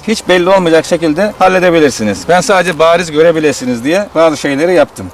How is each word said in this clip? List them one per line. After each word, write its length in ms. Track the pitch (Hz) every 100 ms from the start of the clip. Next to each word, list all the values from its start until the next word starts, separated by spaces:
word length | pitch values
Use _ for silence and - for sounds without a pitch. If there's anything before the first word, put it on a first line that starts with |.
| -
hiç 200 | 220 -
belli 220 | 180 175
olmayacak 360 | 196 170 160 -
şekilde 480 | 170 165 151 196 -
halledebilirsiniz. 800 | 185 185 180 165 143 - 107 95 -
Ben 120 | 180
sadece 380 | 175 190 180 151
bariz 320 | 165 170 165
görebilirsiniz 720 | 151 170 160 151 127 123 120
diye 240 | 135 185 202 156
bazı 220 | 165 147
şeyleri 360 | 147 135 170
yaptım. 340 | 175 131 - 92